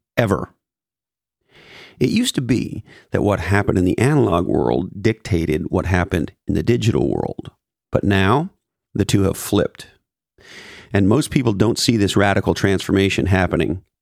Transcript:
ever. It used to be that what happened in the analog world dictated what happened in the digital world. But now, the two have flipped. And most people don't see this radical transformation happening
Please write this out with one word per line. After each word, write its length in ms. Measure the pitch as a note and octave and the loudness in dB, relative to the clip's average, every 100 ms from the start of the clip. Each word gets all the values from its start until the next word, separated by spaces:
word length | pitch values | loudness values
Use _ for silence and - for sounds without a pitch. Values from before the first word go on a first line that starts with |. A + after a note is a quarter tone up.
| _ - | _ -2
ever. 360 | A2+ F#2+ - _ _ _ _ _ _ _ _ _ _ _ - - - - | 0 0 -4 _ _ _ _ _ _ _ _ _ _ _ -20 -20 -16 -4
It 100 | C3 | 0
used 240 | G#3+ B3 | 0 -2
to 80 | - | -2
be 400 | B2 B2 - - - - _ | -2 -2 -4 -10 -14 -20 _
that 100 | - | -2
what 180 | G2+ F#2 | 0 0
happened 380 | E2 G2+ G2+ F#2+ | 0 0 2 2
in 60 | |
the 140 | F2+ - | 2 2
analog 480 | C3 D3+ G#2+ E2+ - | 2 2 2 0 0
world 540 | - A#1+ B1 F#2 G2+ | 0 0 -2 -4 -2
dictated 640 | G2+ A2+ - F2 E2 D2+ E2+ | -2 -2 -2 -2 0 -2 -2
what 160 | F2+ E2 | -4 0
happened 460 | F#2 F2 E2+ - - - | -2 0 -2 -4 -8 -4
in 60 | |
the 80 | E2 | -2
digital 460 | - A#2+ A2 C2+ C2+ | 0 0 2 0 0
world. 440 | - G1+ - - - _ _ _ | -2 -6 -8 -16 -20 _ _ _
But 100 | - | -2
now, 480 | G2 G2 F#2+ C3 F3+ - _ _ _ | 0 2 2 0 -2 -12 _ _ _
the 100 | - | -4
two 180 | G2 G#2 | 0 2
have 140 | F#2+ - | 0 -2
flipped. 500 | - G2+ - - - _ _ _ _ _ - - - - - | -2 0 -2 -6 -20 _ _ _ _ _ -20 -20 -20 -20 -4
And 160 | G2+ F#2+ | 0 2
most 220 | B2 D3+ | 2 0
people 220 | D3 A#2+ | 0 0
don't 260 | G2+ G#2+ A2+ | 2 0 0
see 180 | - A2+ | 0 2
this 200 | G2 G2+ | 2 2
radical 380 | G2+ G2 F#2+ | 2 2 0
transformation 720 | E2+ G2+ F#2+ - G2 G2 - - | 0 0 0 0 2 2 0 0
happening 580 | F#2+ F2 E2 - F#2 - _ | 2 2 0 -2 -4 -12 _